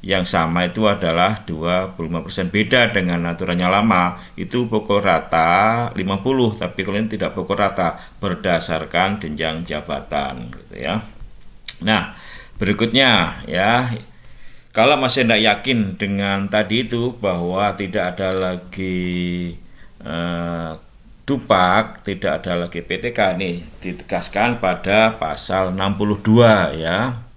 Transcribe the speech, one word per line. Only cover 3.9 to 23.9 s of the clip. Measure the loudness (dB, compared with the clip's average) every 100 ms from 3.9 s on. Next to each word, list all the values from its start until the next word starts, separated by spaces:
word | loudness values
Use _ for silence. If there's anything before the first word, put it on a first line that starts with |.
| 4 2 -2 -14 -10
itu | -4 -2 0
pukul | -2 2 2
rata | 4 2 2 2 4 4 4 2 -2 -4
lima | -4 -2
puluh, | 0 2 2
tapi | 0 -6 -4 -4
kalau | -2
ini | -2
tidak | -2 -4
pukul | -4 -4 0
rata | 0 2 -2 -2 -16 -8
berdasarkan | -6 -2 0 0 0 -4 -2 0 0 0
jenjang | -6 -4 -4 -4 -6
jabatan | -8 -6 -8 -4 -4 -4 -8 -12
gitu | -14 -14 -10
ya. | -4 -4 -6 -16 -16 -16 -18 -16 -16 -6
Nah, | 0 0 -2 -12 -18 -18 -16
berikutnya | -4 -2 0 2 4 4 4 2 -4 -4
ya, | 0 2 2 0 -6 -10 -20 -20 -16 -16 -16 -6
kalau | 4 4 4
masih | 2 2 4
tidak | 4
yakin | 4 2 0 0 0 -2
dengan | -2 0 0 0 0
tadi | 0 2 0 0
itu | -2 -2 -2
bahwa | -2 0 0 0 0
tidak | 0 -4 -2 -2
ada | -2 -2
lagi, | 0 -2 -4 -10 -8 -4 -2 -2 -2 -2 -4 -6 -10 -16 -20 -20 -14 -8
eh, | -6 -4 -4 -4 -6 -6 -10 -16 -20 -20 -16 -4
dupak, | -4 2 4 6 4 2 -6 -8
tidak | -4 -2 -2 -2
ada | -4 -4
lagi | -8
P | -6 -4
T | -4
K, | 0 2
nih | 2 -4 -6 -10 -10
ditegaskan | -10